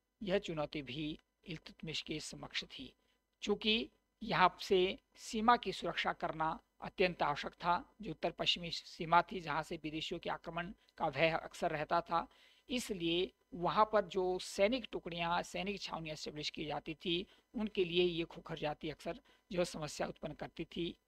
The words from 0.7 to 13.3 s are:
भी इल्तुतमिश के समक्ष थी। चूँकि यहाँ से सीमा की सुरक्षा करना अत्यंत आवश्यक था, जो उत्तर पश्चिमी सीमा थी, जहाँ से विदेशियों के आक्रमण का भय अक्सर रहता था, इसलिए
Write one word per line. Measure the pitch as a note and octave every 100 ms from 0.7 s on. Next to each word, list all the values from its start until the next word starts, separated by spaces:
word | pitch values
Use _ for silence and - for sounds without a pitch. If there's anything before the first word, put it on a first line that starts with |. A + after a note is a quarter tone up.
| D#3
भी | C3 C3+ D3+ D#3+ _ _ -
इल्तुतमिश | D#3+ - - D#3+ C#3+
के | - D#3
समक्ष | - D3 C#3+ -
थी। | - - B2+ - _ _ _ _
चूँकि | - G#3 A3 A3 - _ _ _
यहाँ | A3+ D#3+ F3+ -
से | - F#3+ F#3 F#3 _
सीमा | - - A3 A3 A#3+
की | G3
सुरक्षा | - F3 - F#3
करना | - E3+ D#3 D#3+ A#3 - _
अत्यंत | - - G3+ E3
आवश्यक | D3+ C#3+ E3
था, | - F3 F3 - -
जो | G3+
उत्तर | D#3 G3
पश्चिमी | - D#3+ - E3+
सीमा | - - - D#3+ E3+
थी, | F3 F#3
जहाँ | D#3+ D3+
से | D#3 E3+
विदेशियों | D#3 D#3 - -
के | G3+
आक्रमण | D#3 - E3+ F3 A3+ _ -
का | E3
भय | C3+ D#3+
अक्सर | D#3+ - - F3
रहता | D#3 D3+ E3+
था, | - E3+ - _ - _ -
इसलिए | B3 - G3 E3+ E3+ F#3